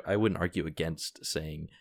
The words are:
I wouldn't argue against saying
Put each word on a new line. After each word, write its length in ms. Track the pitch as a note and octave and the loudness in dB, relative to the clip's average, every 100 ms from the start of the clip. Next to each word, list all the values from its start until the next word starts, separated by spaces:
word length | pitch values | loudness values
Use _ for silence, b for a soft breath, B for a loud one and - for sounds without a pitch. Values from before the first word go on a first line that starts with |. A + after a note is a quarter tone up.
| - | 2
I 100 | G#2 | 4
wouldn't 260 | A2 E2+ | 4 4
argue 240 | F2+ F#2 D#2+ | 0 0 -2
against 580 | D2+ E2 D#2+ - - | -2 -2 -2 -8 -8
saying 440 | - D#2+ D#2 D2+ D#2+ b | -4 -4 -4 -8 -10 b